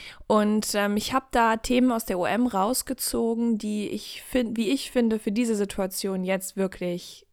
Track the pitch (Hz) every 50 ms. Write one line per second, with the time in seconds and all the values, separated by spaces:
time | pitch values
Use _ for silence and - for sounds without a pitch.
0 | - - - - - - 214 214 208 208 214 214 208 - - 202 202 202 202 214
1 | - - 262 269 - - - 240 233 226 226 226 - - 254 247 247 254 240 226
2 | - - 190 180 175 120 185 214 247 247 220 190 190 220 262 - - - 262 -
3 | - - - 233 233 226 233 226 233 233 226 208 214 214 208 214 202 - - 208
4 | - - - - - - - 254 240 214 208 226 226 - 277 269 - - - 247
5 | 233 226 220 208 - 226 202 233 247 226 220 202 202 196 - - 190 185 190 -
6 | - 196 190 185 185 185 190 185 185 - - 190 190 185 - - 180 175 175 180
7 | - - - - - _